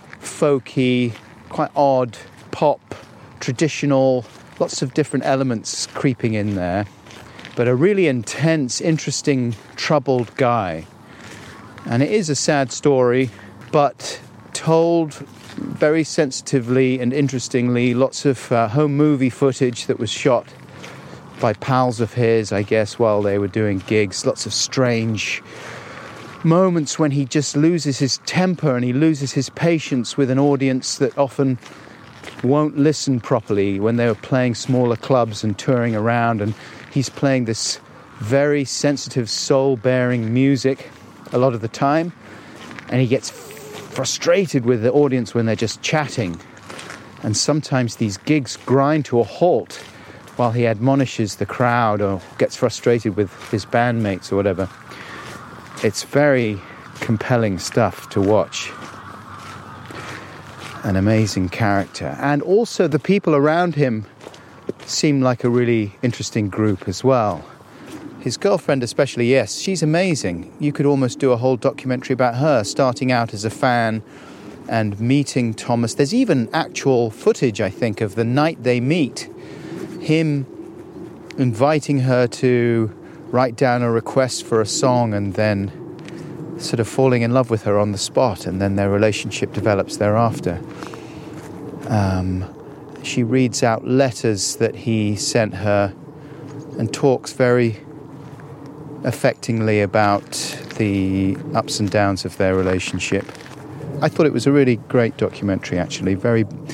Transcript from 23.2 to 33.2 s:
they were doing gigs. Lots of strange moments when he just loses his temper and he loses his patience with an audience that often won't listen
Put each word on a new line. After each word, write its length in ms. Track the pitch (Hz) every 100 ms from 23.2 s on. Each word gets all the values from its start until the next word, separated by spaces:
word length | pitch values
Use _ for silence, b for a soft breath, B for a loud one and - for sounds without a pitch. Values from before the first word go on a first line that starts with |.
they 180 | 101 101
were 100 | 101
doing 340 | 110 107 95 -
gigs. 380 | 107 101 -
Lots 220 | 131 - 110
of 80 |
strange 880 | - - - 123 117 113 107 - - B B B B B B B B B B
moments 560 | 160 165 190 170 143 -
when 120 | 151
he 140 | 139
just 320 | 131 156 143 143
loses 420 | 160 175 143 127
his 200 | 135 -
temper 520 | - - 185 170 151 123
and 80 |
he 80 | 123
loses 400 | 127 160 147 139
his 160 | 143 131
patience 640 | - 170 165 - 131 113 -
with 140 | 131
an 80 | 131
audience 580 | 143 139 135 127 - -
that 180 | 135 -
often 400 | 135 - 135 123 B B B B B B - -
won't 360 | 123 147 151 147
listen 420 | 147 147 - 123